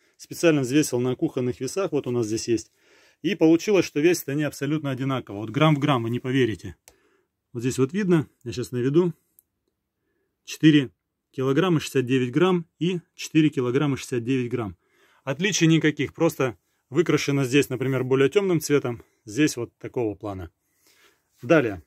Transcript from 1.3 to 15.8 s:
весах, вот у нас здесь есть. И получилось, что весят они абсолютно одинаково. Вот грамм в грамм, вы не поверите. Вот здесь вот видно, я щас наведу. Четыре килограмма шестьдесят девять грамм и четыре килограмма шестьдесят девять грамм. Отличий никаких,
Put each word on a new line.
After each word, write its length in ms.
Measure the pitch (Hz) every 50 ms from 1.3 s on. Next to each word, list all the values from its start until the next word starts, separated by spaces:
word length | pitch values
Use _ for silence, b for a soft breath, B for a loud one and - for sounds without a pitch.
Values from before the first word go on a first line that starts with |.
| - 135 123 127 120 -
весах, 320 | 131 123 - 190 196 170 151
вот 140 | 139 -
у 60 | 127 120
нас 140 | 120 117
здесь 220 | 104 110 110 - 117
есть. 240 | 117 104 - b b b b b b b b b b b -
И 120 | 165 208
получилось, 500 | - 165 160 165 160 - 214 202 180 -
что 160 | - - 147
весят 280 | 151 175 175 - - -
они 160 | 135 151 151
абсолютно 460 | 139 - - 139 139 156 156 156 139
одинаково. 480 | 131 120 135 135 135 127 120 - 98 104
Вот 120 | 113 110
грамм 240 | 104 - 156 160 151
в 60 | 139
грамм, 240 | - 160 139 123 113
вы 60 | 117
не 100 | 120 120
поверите. 560 | - 131 127 139 123 110 104 - - 95 - - _ b b b b b b b b b b _ _ _ -
Вот 80 | 120
здесь 180 | 113 131 113 127
вот 140 | 135 131 175
видно, 360 | 202 214 180 180 160 131 - _ _ -
я 80 | 120 98
щас 180 | 127 120 -
наведу. 420 | 127 123 120 135 143 170 185 175 165 - _ _ _ _ _ _ _ _ _ _ _ _ _ _ _ _ _ _ _ _ _ _ _ _ _
Четыре 460 | - - - 156 156 151 147 131 - - _ _ _ _ _ _ _ _
килограмма 480 | - 131 135 139 151 190 190 170 147
шестьдесят 260 | - - - 135 131
девять 260 | 117 135 131 127 120 120
грамм 340 | 156 180 190 185 175 165 - _ -
и 220 | 151 180 190 170 - _ _
четыре 340 | - - - - 156 156 151
килограмма 480 | - 135 123 123 120 139 147 143 135
шестьдесят 280 | 120 - - 135 127 117
девять 260 | 120 135 131 123 117
грамм. 260 | 120 120 113 98 87 - _ _ _ _ _ _ _ _ _
Отличий 420 | 135 139 131 180 202 180 - 170
никаких, 480 | 160 165 156